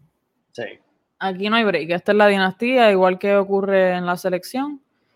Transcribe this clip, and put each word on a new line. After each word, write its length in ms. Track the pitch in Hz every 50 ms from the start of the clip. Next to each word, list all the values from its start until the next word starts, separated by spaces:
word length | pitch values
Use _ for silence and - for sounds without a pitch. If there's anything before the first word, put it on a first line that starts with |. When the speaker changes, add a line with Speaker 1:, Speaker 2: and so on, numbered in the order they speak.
| _ _ _ _ _ _ _ _ _ _
Speaker 1:
Sí. 120 | - 120 113 98 101 _ _ _ _ _ _ _ _ -
Speaker 2:
Aquí 280 | 180 190 185 180 202 208
no 80 | 220
hay 80 | 233 226
break, 260 | 202 175 156 156 165
esta 200 | 175 180 - 208
es 80 | 202 208
la 80 | 208
dinastía, 640 | 208 196 190 185 185 185 - 233 247 262 254 233 214
igual 260 | 196 185 185 185 185
que 200 | 185 - 202 202
ocurre 560 | 202 190 190 196 196 190 196 196 190 185 185
en 140 | 180 180 180
la 100 | 175 180
selección 640 | 175 - 185 180 175 - - - 254 277 294 294 269 _ _ _ _ _ _ _